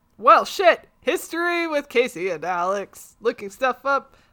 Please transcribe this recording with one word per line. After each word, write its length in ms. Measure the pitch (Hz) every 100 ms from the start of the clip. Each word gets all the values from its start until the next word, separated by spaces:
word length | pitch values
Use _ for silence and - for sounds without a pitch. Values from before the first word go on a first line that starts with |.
| _ -
Well, 280 | 220 311
shit. 440 | 202 - 370 262 - _
History 640 | - 339 - 330 349 349 330
with 220 | 294 285
Casey 420 | 233 247 160 185
and 140 | 160
Alex. 720 | 165 180 180 202 190 - - _
Looking 300 | 214 247 202
stuff 340 | - 262 240
up 320 | 269 277 - _ _